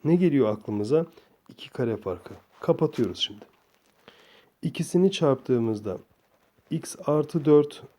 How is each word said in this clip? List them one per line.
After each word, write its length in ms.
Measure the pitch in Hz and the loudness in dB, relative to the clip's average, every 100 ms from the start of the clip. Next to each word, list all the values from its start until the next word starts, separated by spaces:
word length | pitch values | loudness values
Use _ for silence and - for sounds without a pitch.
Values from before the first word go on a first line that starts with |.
Ne 120 | 147 175 | 2 4
geliyor 340 | 175 143 110 | 4 4 2
aklımıza? 560 | 107 - 104 107 151 165 - _ _ _ | 0 -4 -4 0 0 0 -10 _ _ _
İki 200 | - - | -20 -16
kare 280 | - 117 107 | -6 -4 -4
farkı. 360 | 101 90 - - _ _ | -6 -10 -12 -20 _ _
Kapatıyoruz 600 | - 165 160 - 107 87 | -2 0 0 0 -2 -2
şimdi. 260 | - 107 - _ _ _ _ _ - _ _ - _ _ | -8 -8 -20 _ _ _ _ _ -20 _ _ -20 _ _
İkisini 500 | 160 - 165 175 190 | -8 -6 -2 2 2
çarptığımızda 840 | 190 156 131 - 123 117 107 107 92 - _ _ _ _ _ _ | 2 0 0 0 0 0 -4 -6 -10 -14 _ _ _ _ _ _
x 240 | 160 - - - | -8 -8 -10 -2
artı 400 | 151 147 170 147 | -2 0 -2 6
dört 380 | 147 147 - - | 6 4 -6 -20